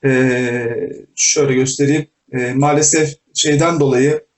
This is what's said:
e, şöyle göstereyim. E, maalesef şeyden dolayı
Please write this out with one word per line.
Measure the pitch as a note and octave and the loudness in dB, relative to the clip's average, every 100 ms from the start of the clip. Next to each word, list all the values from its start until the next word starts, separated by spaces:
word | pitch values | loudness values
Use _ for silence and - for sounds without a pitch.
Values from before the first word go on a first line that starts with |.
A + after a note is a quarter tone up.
| C#3 | 2
e, | C3 C3 B2+ B2 A#2+ A#2 A2+ - - - - | 2 2 0 -2 -4 -4 -6 -8 -10 -18 -4
şöyle | - - C#3 | -2 0 2
göstereyim. | B2+ C3 - C#3+ D3+ D3 _ _ | 2 0 0 0 0 -2 _ _
E, | B2+ B2+ | -6 -4
maalesef | B2+ D3 D3 D3+ E3 D3+ - _ | 0 2 2 2 2 0 -4 _
şeyden | - D#3 D3 E3 E3 | -6 0 2 2 2
dolayı | C#3+ B2 C3+ D3+ - | 0 2 2 0 -6